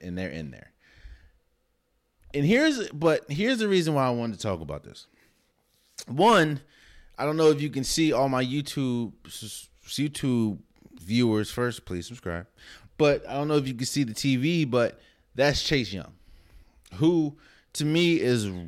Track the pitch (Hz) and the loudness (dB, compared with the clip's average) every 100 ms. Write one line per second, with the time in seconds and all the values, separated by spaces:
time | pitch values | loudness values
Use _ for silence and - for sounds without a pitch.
0 | 90 90 92 80 73 - - _ _ - | -10 -8 -8 -8 -12 -14 -20 _ _ -20
1 | - - - _ _ _ _ _ _ _ | -20 -20 -20 _ _ _ _ _ _ _
2 | _ _ - 143 147 240 320 262 165 143 | _ _ -8 -2 2 4 4 0 -4 0
3 | 160 151 - 147 220 247 208 190 160 143 | 2 2 0 -2 0 0 2 2 2 2
4 | 131 120 117 98 107 87 78 73 - - | 2 0 -4 -4 -4 -4 -6 -10 -12 -20
5 | - _ _ _ _ _ _ _ _ - | -20 _ _ _ _ _ _ _ _ -18
6 | - 131 214 208 156 143 - _ - - | -6 4 6 6 4 0 -8 _ -20 -20
7 | - - 143 156 156 147 147 135 127 - | -18 -6 -4 4 4 4 0 -4 -2 0
8 | 156 123 135 127 127 143 143 147 131 120 | 2 2 2 2 0 -2 -4 -4 -2 -2
9 | 113 - - - 107 - - _ - - | -4 -10 -18 -16 -14 -16 -18 _ -10 -4
10 | 147 143 139 120 110 95 - _ - - | -4 -2 -2 0 0 -2 -12 _ -20 -18
11 | 82 117 120 107 104 - 123 113 - 90 | -2 2 2 2 -2 -4 -4 -6 -10 -10
12 | 85 120 90 85 - _ - - - - | -10 -12 -8 -8 -10 _ -20 -20 -14 2
13 | 147 139 - 139 147 147 131 117 123 147 | 2 2 -2 -4 0 0 0 -4 -4 -2
14 | 123 104 139 131 147 170 143 120 117 - | -2 -2 0 0 2 0 2 2 0 -2
15 | _ _ _ 123 143 - - 143 98 95 | _ _ _ 0 0 0 0 -2 -2 -8
16 | - - - - - - - _ _ 90 | -12 -18 -20 -20 -20 -20 -20 _ _ 0
17 | 160 170 151 147 - _ _ - 151 160 | 2 2 0 -6 -18 _ _ -4 0 2
18 | 170 170 120 123 101 90 | 4 4 2 0 0 -6